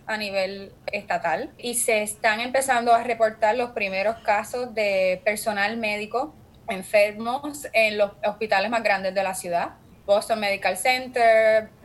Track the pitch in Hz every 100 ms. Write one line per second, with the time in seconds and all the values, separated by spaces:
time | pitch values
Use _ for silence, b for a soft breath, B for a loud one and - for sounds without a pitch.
0 | - 214 208 196 190 196 196 - - 208
1 | 196 180 175 165 285 - 240 240 - 220
2 | 208 - 226 214 247 262 269 247 240 233
3 | 233 226 220 214 214 240 240 220 196 190
4 | 202 220 - 208 220 247 247 220 208 196
5 | 185 185 214 208 226 208 202 233 220 208
6 | 214 233 302 - - - - 190 185 214
7 | 208 208 226 262 294 285 - 226 220 208
8 | 202 - 208 202 220 196 202 233 208 190
9 | 190 190 185 185 180 170 190 - - -
10 | - 202 208 220 208 196 196 185 262 254
11 | 254 254 233 220 220 220 214 -